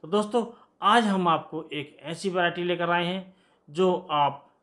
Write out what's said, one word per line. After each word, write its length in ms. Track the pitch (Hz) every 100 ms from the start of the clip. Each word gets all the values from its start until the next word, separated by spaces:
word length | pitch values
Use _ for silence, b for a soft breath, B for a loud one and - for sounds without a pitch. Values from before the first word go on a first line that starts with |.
तो 40 | 156
दोस्तों, 380 | 196 208 240 226 B B _
आज 200 | 190 226
हम 240 | 220 196 175
आपको 360 | 160 156 156 156
एक 240 | 147 143 -
ऐसी 260 | 143 165 196
वैरायटी 340 | 180 175 170
लेकर 260 | 175 170 170
आए 160 | 175 175
हैं 300 | 190 185 b b b _
जो 240 | 147 185 175 -
आप 320 | 151 143 139 - _